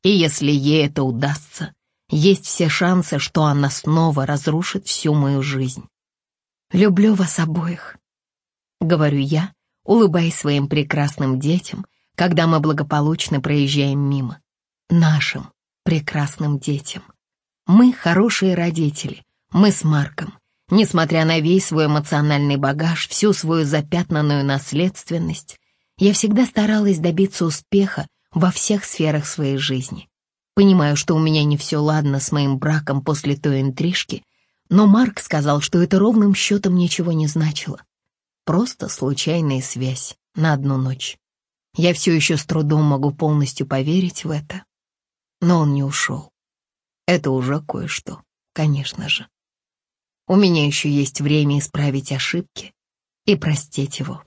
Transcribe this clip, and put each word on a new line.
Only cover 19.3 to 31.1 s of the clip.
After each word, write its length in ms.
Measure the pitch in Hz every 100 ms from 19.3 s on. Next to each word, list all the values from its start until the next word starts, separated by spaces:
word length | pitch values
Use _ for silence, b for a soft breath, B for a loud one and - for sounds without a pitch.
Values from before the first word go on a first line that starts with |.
| _ _
мы 220 | 175 208
с 100 | 190
Марком. 520 | 156 151 147 - 160 - _ _ _
Несмотря 540 | 196 202 170 160 160
на 160 | 160 165
весь 260 | 156 185 -
свой 200 | 156 151
эмоциональный 680 | 151 147 147 147 143 143 139
багаж, 520 | 139 143 165 165 -
всю 240 | - 208
свою 320 | 196 160 165
запятнанную 800 | 147 151 151 175 175 156 151 143
наследственность, 1120 | 139 139 - 147 180 - - 165 165 165 - - _ _ _ -
я 160 | 196
всегда 320 | 208 214 214
старалась 540 | 254 - 208 214 202 175
добиться 480 | 170 165 196 - 165
успеха 600 | - _ 196 196 - 143 _ _
во 200 | 165 180
всех 340 | - - 208
сферах 420 | - - 156 151 147
своей 300 | - 139 139
жизни. 520 | 143 131 131 - - _ _ _ _
Понимаю, 420 | - 196 185 147 147
что 180 | -